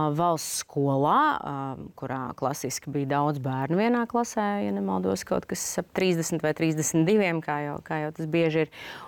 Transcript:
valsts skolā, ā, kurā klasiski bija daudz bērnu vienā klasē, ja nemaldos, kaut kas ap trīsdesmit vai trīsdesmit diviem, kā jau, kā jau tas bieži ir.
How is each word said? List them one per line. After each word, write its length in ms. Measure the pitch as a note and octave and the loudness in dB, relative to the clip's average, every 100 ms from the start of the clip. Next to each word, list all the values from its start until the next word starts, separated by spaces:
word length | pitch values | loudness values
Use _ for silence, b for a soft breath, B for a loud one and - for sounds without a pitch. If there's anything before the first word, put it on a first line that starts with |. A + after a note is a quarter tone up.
| D3+ | 2
valsts 480 | D3 F3 D#3 - - | 2 2 2 -2 -8
skolā, 560 | - C#3+ C#3 C3+ D3 A3 D4+ - | -4 0 2 4 4 4 4 2
ā, 180 | - C#3 C3+ C3 - - | -4 -6 -6 -8 -12 -12
kurā 240 | C3 C3 B2+ | -8 -6 -6
klasiski 560 | - C3 D3 C3 - - | -4 -4 -2 -4 -6 -6
bija 160 | C#3+ C#3 | -4 0
daudz 320 | C#3+ D3 D3 | 2 2 0
bērnu 380 | C3 C3 C#3+ F3 | -2 -2 0 2
vienā 280 | A3+ A#3+ A#3 | 2 2 0
klasē, 580 | A#3+ A#3+ - G#3 G3+ G#3 | -2 -2 -2 -2 0 -2
ja 40 | |
nemaldos, 540 | G3 G3 F#3+ F#3 F#3+ | -2 -2 0 0 -2
kaut 220 | - - - | -2 -4 -2
kas 160 | - - - | -6 -4 -4
ap 80 | E3+ | -4
trīsdesmit 480 | - F#3 E3+ D#3+ D#3+ | 0 2 2 0 0
vai 120 | D#3 | 0
trīsdesmit 520 | D3+ D#3+ D#3 D3+ E3 D#3+ | 0 0 0 0 2 4
diviem, 360 | G#3+ F#3 E3 | 4 4 0
kā 160 | D#3 D3 | -2 -4
jau, 120 | D3 C#3+ | -4 -8
kā 180 | - D#3 | -6 -4
jau 80 | D3+ | -4
tas 140 | D#3 D#3+ | -6 -2
bieži 400 | E3+ E3 D#3+ D#3 | 2 4 2 0
ir. 60 | B B B | B B B